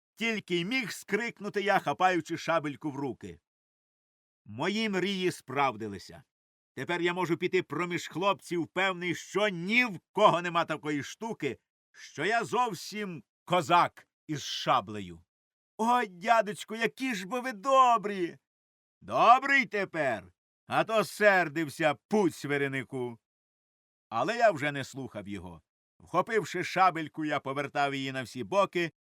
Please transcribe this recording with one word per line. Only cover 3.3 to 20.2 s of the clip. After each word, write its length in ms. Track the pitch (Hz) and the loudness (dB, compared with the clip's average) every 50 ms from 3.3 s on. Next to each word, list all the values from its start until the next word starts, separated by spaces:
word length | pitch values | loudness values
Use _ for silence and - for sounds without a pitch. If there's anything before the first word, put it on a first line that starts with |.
| 78 - _ _ _ _ _ _ _ _ _ _ _ _ _ _ _ _ _ _ _ _ _ | -16 -18 _ _ _ _ _ _ _ _ _ _ _ _ _ _ _ _ _ _ _ _ _
Мої 440 | - 104 117 156 185 208 220 226 214 | -14 -8 -4 -2 -2 0 0 0 0
мрії 420 | 190 180 175 202 202 185 185 175 | 0 0 0 0 0 0 0 -2
справдилися. 920 | - - - - 127 139 139 135 110 104 113 104 98 92 - - 82 82 - _ _ _ _ _ _ _ _ _ _ | -2 -4 -8 -6 0 0 0 0 0 -2 -6 -8 -8 -10 -12 -16 -18 -20 -20 _ _ _ _ _ _ _ _ _ _
Тепер 260 | 127 131 - 175 175 | -10 -6 -6 -4 -2
я 140 | 170 175 175 | 0 0 0
можу 220 | 180 180 151 170 | 0 0 0 0
піти 260 | - 180 175 180 185 | 0 0 0 0 0
проміж 460 | - - - 185 180 175 175 156 - - | 0 -2 -4 -6 -4 -4 -4 -4 -6 -6
хлопців, 600 | - 156 190 202 190 127 - - 175 175 147 - | -6 -2 0 0 0 -2 -4 -6 -4 -4 -4 -4
певний, 460 | - 180 190 190 185 175 180 175 147 | -2 -2 0 0 -2 -2 -4 -4 -4
що 340 | - - - - 190 208 214 | -6 -8 -6 -2 0 0 0
ні 360 | 185 165 170 190 226 247 247 | 0 -2 -2 0 2 2 2
в 160 | 233 185 147 - _ | 0 -2 -8 -14 _
кого 300 | _ 190 214 180 160 170 | _ 6 6 6 6 4
нема 220 | 175 180 165 170 160 | 0 0 0 0 0
такої 380 | - 156 143 147 151 151 143 | 0 -4 -4 -4 -4 -4 -4
штуки, 560 | 131 - - - 220 208 196 - 156 131 107 - _ _ _ _ _ _ | -4 -8 -10 -10 -10 -10 -6 -4 -4 -4 -6 -6 _ _ _ _ _ _
що 320 | _ - - - - 139 156 | _ -20 -20 -14 -8 -4 -2
я 200 | 196 226 233 214 | 0 0 0 0
зовсім 800 | 120 147 240 247 233 185 - - - 190 214 208 190 170 135 - _ _ _ _ | 0 0 0 0 0 -2 -6 -10 -10 -8 -8 -8 -8 -8 -10 -14 _ _ _ _
козак 640 | - 175 180 151 113 170 175 156 - - - - _ _ _ _ | -2 0 0 2 4 4 6 4 4 0 -8 -20 _ _ _ _
із 160 | - 151 131 | -8 -8 -8
шаблею. 840 | - - - - - 160 143 123 101 101 107 104 98 90 87 85 _ _ _ _ _ _ _ _ _ _ _ | -6 -8 -8 -4 0 2 2 2 2 -2 -6 -10 -10 -12 -14 -18 _ _ _ _ _ _ _ _ _ _ _
"Ой, 300 | - 220 233 247 247 240 | -2 0 2 2 2 0
дядечку, 720 | 208 180 175 180 233 233 226 202 202 196 - - - 214 | -2 -6 -4 2 4 4 4 4 0 -4 -8 -10 -10 -4
які 380 | 226 226 214 - - 262 262 233 | -2 -2 -2 -2 -4 -4 -4 -4
ж 120 | 180 190 | -4 -6
бо 140 | 180 247 247 | -6 -6 -6
ви 120 | 233 262 | -4 -6
добрі!" 840 | 233 196 185 277 269 262 254 247 233 226 185 202 202 190 175 160 143 - _ _ _ _ _ _ _ _ _ _ _ _ | -8 -4 0 4 6 6 8 8 6 4 2 -2 -2 -2 -4 -4 -4 -10 _ _ _ _ _ _ _ _ _ _ _ _
"Добрий 640 | - 87 110 139 175 214 240 262 269 277 277 269 240 | -8 -2 2 6 8 8 8 8 6 4 2 2 2
тепер, 580 | - - 208 190 180 - 165 147 131 113 98 | 2 -2 -4 -4 -2 -2 0 0 0 0 -2